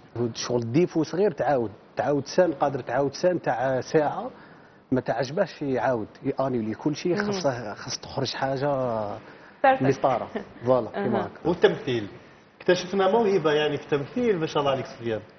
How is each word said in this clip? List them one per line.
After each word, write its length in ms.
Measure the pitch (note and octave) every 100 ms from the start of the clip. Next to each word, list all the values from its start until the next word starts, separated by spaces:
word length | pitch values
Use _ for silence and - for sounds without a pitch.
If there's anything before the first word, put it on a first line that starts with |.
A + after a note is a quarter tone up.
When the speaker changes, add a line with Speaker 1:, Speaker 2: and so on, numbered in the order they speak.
| - A#2 A#2+
Speaker 1:
شغل 380 | A#2 - B2 A2+
ديفو 300 | C#3 F3 E3
صغير 280 | D3 E3 G#3
تعاود، 400 | D3 C3+ C3+ A2 G#2+ - -
تعاود 300 | A#2+ C#3+ -
سان، 260 | - F3
قادر 280 | C#3 C#3+ C3+
تعاود 340 | B2 B2 C#3
سان 280 | - F3+ F3
تاع 380 | D3+ A#2 C3+ C3
ساعة، 500 | - D#3+ C#3+ F#3 B3+ - - - - - _
ما 80 | B2+
تعجبهش 600 | B2+ A#2+ C3 E3+ F3 -
يعاود، 440 | C#3+ B2 A#2+ A#2+ G2 -
يانيولي 520 | C3 - C3+ B2 A2
كل 220 | G#2+ D3+ D3
شيء، 200 | F3+ E3
Speaker 2:
مهم. 100 | G#3
Speaker 1:
خاصه، 480 | F#3+ C#3+ A#2+ B2
خاص 240 | - B2+ -
تخرج 360 | - C3+ B2+
حاجة 320 | - C3+ C3+ C#3+ C3+ B2+ A2+ G#2 G2+ - - - -
Speaker 2:
Perfect. 200 | C4+ C3+
Speaker 1:
اللي 100 | C3+
طارة. 360 | C3 C#3 A2+ F#2+ - - - A#2+
فوالا، 220 | B2+ G#2+ -
Speaker 2:
أها. 80 |
Speaker 1:
كيما 160 | D#3 A#2
هكا. 280 | G2+ - D#3+
Speaker 3:
والتمثيل، 580 | F3+ G3+ E3+ - A#2 G2 - - - - -
اكتشفنا 500 | - F3+ - G3 G3
موهبة 420 | A#3 G3+ G3 D#3
يعني 240 | D3+ D3+ C#3+
في 80 |
التمثيل، 540 | - C#3+ C3+ B3 A#3+ F3+
ما 80 | D#3
شاء 140 | D#3
الله 120 | C#3
عليك 140 | C3 A#2+
سفيان. 340 | - A#2 G#2+ G#2